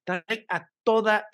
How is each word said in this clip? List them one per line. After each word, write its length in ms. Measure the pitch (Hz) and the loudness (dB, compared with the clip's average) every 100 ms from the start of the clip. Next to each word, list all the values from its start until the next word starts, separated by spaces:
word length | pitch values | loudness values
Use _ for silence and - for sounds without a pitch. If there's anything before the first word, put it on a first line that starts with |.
| - | -8
trae 400 | 180 - 220 - | -8 -6 -10 -6
a 220 | 175 - _ | -8 -8 _
toda, 440 | - 220 214 214 - | 0 2 2 0 -2